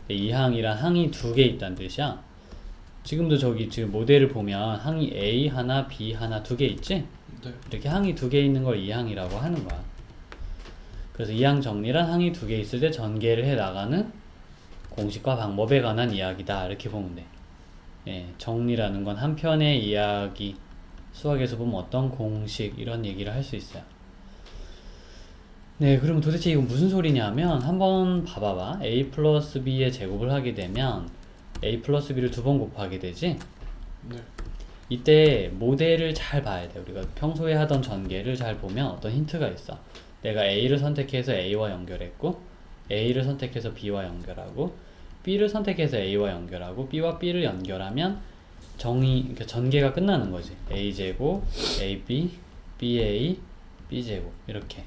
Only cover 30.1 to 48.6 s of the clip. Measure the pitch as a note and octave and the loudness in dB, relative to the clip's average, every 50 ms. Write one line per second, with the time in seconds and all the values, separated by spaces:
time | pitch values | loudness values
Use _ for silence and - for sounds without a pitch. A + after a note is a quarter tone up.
30.1 | G2 G2+ A2+ B2+ C#3 C#3 B2+ B2 G#2 G2+ F#2 F2+ G2 A#2+ C3 C3 A2 F#2 E2+ E2+ | -2 0 0 2 2 2 0 0 -2 -2 -4 -2 0 0 0 0 0 -2 -4 -8
31.1 | - - - - - - - - - - - G#2+ A#2 A#2 - - C#3+ D3 C#3+ - | -10 -14 -18 -18 -20 -20 -18 -12 -8 -4 -2 0 -2 0 0 2 2 2 2 0
32.1 | C3+ B2+ B2 B2 B2 B2 A2+ C3+ C#3+ C3+ A2 - - A2 G2+ F#2 F#2+ F2+ F#2 F2+ | 0 0 2 0 0 0 2 4 4 4 2 -2 -4 -6 -6 -4 -4 -4 -6 -6
33.1 | F2 - D#3+ F3+ D#3+ - - - - - - - - - - - - - - A#2 | -6 -2 0 0 0 -2 -6 -12 -14 -14 -12 -12 -10 -10 -10 -12 -12 -12 -12 -12
34.1 | A#2+ A#2 A2+ - - - - - - - - - - - - - B2 A#2+ B2 D#3 | -12 -12 -12 -14 -12 -10 -10 -8 -8 -10 -12 -14 -14 -18 -6 -6 -6 0 6 8
35.1 | D3+ D#3 D#3 D3+ C3+ A2 F#2 F2+ F#2 F#2+ A#2 A#2+ C#3 C#3 D#3+ E3 E3 D#3+ E3 D#3 | 10 10 10 10 8 6 2 -2 -2 0 4 4 4 6 6 6 6 4 4 0
36.1 | D#3 - - - C#3+ C#3+ - G#2+ F#2+ F2+ F2 E2 - F#2 F#2 - F#2 G2 F#2 - | -2 -4 -4 0 0 0 0 0 -4 -4 -4 -6 -10 -10 -10 -8 -8 -6 -6 -6
37.1 | - - C#3+ D#3 E3 D3+ E3 D#3+ D#3 D3+ D3+ D3 D3 C3+ B2+ - G#2 F#2+ F#2+ F2+ | -4 -2 -2 -2 0 0 2 2 4 4 4 4 4 2 2 0 -4 -4 -4 -2
38.1 | F#2 F#2+ G2+ B2+ B2+ B2+ B2 A2+ G#2 - - F#2+ F#2+ A#2+ A2+ - F2+ - - G#2+ | -4 -2 -2 -2 -2 -2 -2 -4 -4 -4 -4 -4 -2 -2 -2 -2 -2 -4 -4 -2
39.1 | A#2 C#3 D3+ D3+ - E3 C#3+ G#2+ - - - - - - - - - - - - | 0 0 0 0 0 -2 -2 -2 -2 -6 -10 -12 -12 -14 -14 -18 -20 -20 -20 -20
40.1 | - - - A2 G#2+ G#2+ G2+ G2 G2 G#2 A#2+ C3+ C#3+ C#3 C#3 D3 D3 C#3 C3+ - | -20 -6 -4 -2 0 2 2 4 4 4 4 4 4 4 2 2 0 0 -2 0
41.1 | C#3 B2+ B2 C3+ A#2 F#2 F2+ F#2 G2+ G#2+ G#2+ G#2 F#2+ F2+ F2+ F2+ F2+ F2 F2 F2 | 0 0 0 2 0 0 2 0 0 0 0 -2 -2 -6 -6 -8 -6 -8 -8 -8
42.1 | - - - E3 F#3 - - - - - - - - - - - G#2 G#2+ A2 A#2+ | -8 -4 -2 -2 -2 -4 -8 -18 -20 -20 -20 -20 -20 -18 -6 -2 0 2 2 2
43.1 | B2 C3 C3 C3 C#3+ C#3 B2+ B2 - A#2+ G#2+ A2 - - - G2+ G2+ G2 F#2+ F2+ | 2 2 2 0 0 -2 -4 -4 -4 -4 -4 -4 -6 -4 -4 -2 -2 -2 -2 -4
44.1 | F2 F2 E2+ F#2 F2+ F2+ F#2 F#2+ G#2 A#2+ D#3 F3+ - - - - - - - - | -6 -8 -8 -8 -10 -10 -10 -8 -4 -4 -4 -4 -4 -10 -18 -20 -20 -20 -18 -18
45.1 | - - - F#3 F#3+ G3+ G#3 G#3 G#3 A3 G3+ G3+ F3+ - D#3+ C#3 B2 A2 F#2+ F#2+ | -18 -8 -4 -2 2 2 2 2 2 0 0 0 0 2 0 2 2 0 0 2
46.1 | G2 G2+ G2+ G2 F2+ F2 F2 F2 F#2 F2 F2+ F2+ F#2 A#2+ C3+ C3 - D#3 D#3+ E3 | 2 2 2 2 0 -4 -6 -8 -8 -8 -8 -8 -6 -8 -6 -4 -2 0 0 0
47.1 | D#3+ D#3 F3 F3 F3 F3+ E3 A#2+ F#2+ F#2 F#2 F#2+ F#2+ F#2 F#2+ F#2+ G#2+ C#3 E3+ F#3+ | -2 -2 -2 -2 0 0 0 0 -2 -4 -6 -4 -4 -4 -4 -4 -2 0 0 0
48.1 | G3+ G3+ - - - - - - - - | -2 -4 -8 -14 -16 -20 -20 -20 -20 -20